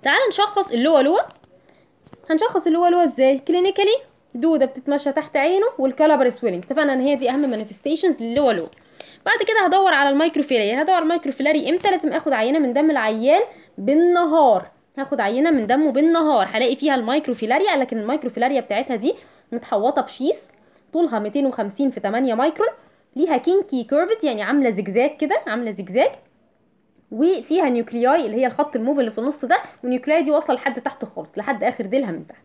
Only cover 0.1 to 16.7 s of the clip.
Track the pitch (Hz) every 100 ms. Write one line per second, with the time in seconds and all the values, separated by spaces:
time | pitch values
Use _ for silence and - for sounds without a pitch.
0.1 | 339 508 - 415 415 381 233 269 311 269
1.1 | 370 - - _ _ _ _ _ _ _
2.1 | - - 320 466 392 339 320 349 349 330
3.1 | - 262 269 - 349 370 381 403 508 -
4.1 | _ _ 240 311 311 262 262 262 285 285
5.1 | 277 302 302 294 381 440 523 269 254 302
6.1 | 294 254 233 233 180 180 277 294 262 262
7.1 | 285 247 262 285 220 214 - 285 311 370
8.1 | 294 226 247 285 190 160 - _ - -
9.1 | - - 466 415 440 370 370 381 302 277
10.1 | 277 330 320 285 247 208 247 320 370 320
11.1 | 339 320 - 277 311 - 349 415 370 311
12.1 | 311 311 247 226 302 277 240 311 285 220
13.1 | 220 240 339 480 - - - 202 294 349
14.1 | 349 339 320 277 196 - _ _ - 277
15.1 | 254 208 233 320 294 208 262 311 254 320
16.1 | 330 311 262 190 220 247